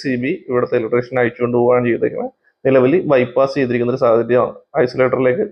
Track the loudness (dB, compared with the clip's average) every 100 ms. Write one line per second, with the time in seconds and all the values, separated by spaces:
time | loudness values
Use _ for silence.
0 | -4 -4 -4 -6 -4 -2 0 -2 0 -2
1 | -2 -2 -2 -2 -2 0 2 2 2 -2
2 | -2 -4 -10 _ _ _ 0 2 4 2
3 | 2 0 2 0 0 0 -2 0 -2 0
4 | 2 2 2 0 0 -6 _ -2 -2 0
5 | 0 2 0 0 -4